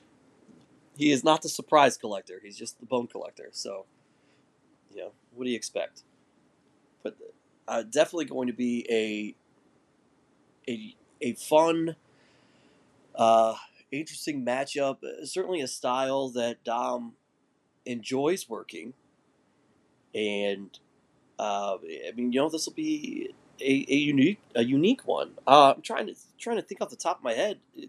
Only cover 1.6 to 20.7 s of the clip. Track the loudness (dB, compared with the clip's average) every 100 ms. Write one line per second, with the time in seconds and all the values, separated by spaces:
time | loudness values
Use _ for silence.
1.6 | 4 8 8 4 -6 -8 -10 -16 -16 -14
2.6 | -16 -16 -4 -4 -4 -10 -12 -14 -16 -12
3.6 | -10 -10 -14 _ _ _ _ _ _ _
4.6 | _ _ _ -14 -14 -16 _ -8 -6 -4
5.6 | -6 -6 -6 -10 _ _ _ _ _ _
6.6 | _ _ _ _ -12 -12 -18 -20 _ _
7.6 | -6 -4 0 0 0 -2 -6 -4 -4 -2
8.6 | -2 -2 -2 0 0 -4 -8 -12 _ _
9.6 | _ _ _ _ _ _ _ _ _ _
10.6 | -10 -10 -12 -20 _ _ -8 -6 2 4
11.6 | 4 2 -2 -6 _ _ _ _ _ _
12.6 | _ _ _ _ _ 4 6 8 6 0
13.6 | -12 _ _ -10 -10 -10 -8 -4 -2 -2
14.6 | -2 -2 -2 -4 -10 -12 -8 -6 -4 -4
15.6 | -6 -4 -2 0 0 -2 -2 -2 -4 -4
16.6 | -4 -4 -2 -4 -8 -16 _ _ _ _
17.6 | _ _ -10 -10 -4 -2 0 -2 -6 -12
18.6 | -12 -14 -16 -18 _ _ _ _ _ _
19.6 | _ _ _ _ _ -4 -2 -2 -2 -4
20.6 | -10